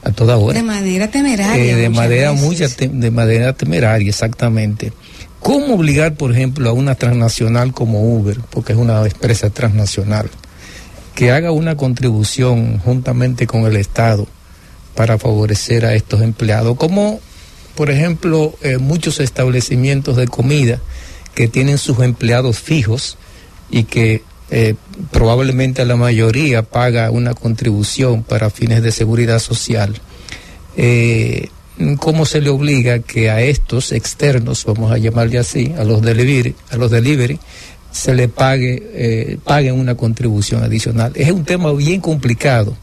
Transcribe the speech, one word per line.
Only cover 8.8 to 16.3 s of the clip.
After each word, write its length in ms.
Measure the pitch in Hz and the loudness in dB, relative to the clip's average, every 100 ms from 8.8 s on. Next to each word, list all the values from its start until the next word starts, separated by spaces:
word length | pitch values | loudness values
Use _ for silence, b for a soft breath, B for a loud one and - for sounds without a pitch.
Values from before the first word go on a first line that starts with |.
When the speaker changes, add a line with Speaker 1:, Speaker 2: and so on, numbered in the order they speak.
| 117 110 | 2 2
Speaker 1:
empresa 460 | 107 - 120 110 104 | 0 0 -2 0 0
transnacional, 760 | - 120 104 101 - 98 107 101 - B B B B B B B | -2 0 2 0 -2 -2 -2 -4 -10 B B B B B B B
que 160 | - 123 | 0 2
haga 180 | 135 170 | 2 2
una 260 | 156 165 151 | 0 0 0
contribución 1000 | 131 123 127 107 104 - 127 117 113 107 | -2 0 0 2 0 0 2 2 2 0
juntamente 680 | 123 127 127 123 127 123 120 | 0 0 0 0 0 0 -2
con 180 | 113 110 | 2 2
el 100 | 107 | 2
Estado 500 | 98 - 113 104 101 - B B B B B | 0 0 2 2 -2 -12 B B B B B
para 240 | - 113 110 | -2 0 2
favorecer 680 | 117 107 107 104 - 117 110 | 2 0 0 -2 0 0 2
a 80 | |
estos 260 | 110 - 104 | 0 0 0
empleados? 560 | 113 | 0